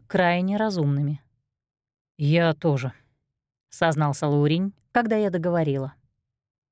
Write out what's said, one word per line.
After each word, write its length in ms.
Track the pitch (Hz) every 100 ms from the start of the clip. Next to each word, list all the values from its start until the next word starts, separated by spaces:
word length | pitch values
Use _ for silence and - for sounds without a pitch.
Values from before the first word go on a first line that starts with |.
| -
крайне 500 | 190 175 175 185 208
разумными. 640 | 220 185 147 143 143 147 _ _ _ _ _ _ _ _ _ -
«Я 360 | 147 165 165
тоже», 400 | 151 170 139 127 - _ _ _ _ _ _ _ -
сознался 500 | 165 151 147 139 147
Лауринь, 460 | 147 147 165 196 - _
когда 240 | 240 226 214
я 140 | 208
договорила. 640 | 175 175 170 156 135 135 - _ _ _ _ _ _ _